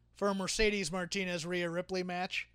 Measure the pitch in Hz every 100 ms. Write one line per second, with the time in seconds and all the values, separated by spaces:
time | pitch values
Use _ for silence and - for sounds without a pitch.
0 | _ - 202 196 185 - 214 208 165 185
1 | 175 202 185 175 170 180 175 170 180 185
2 | 180 180 185 - -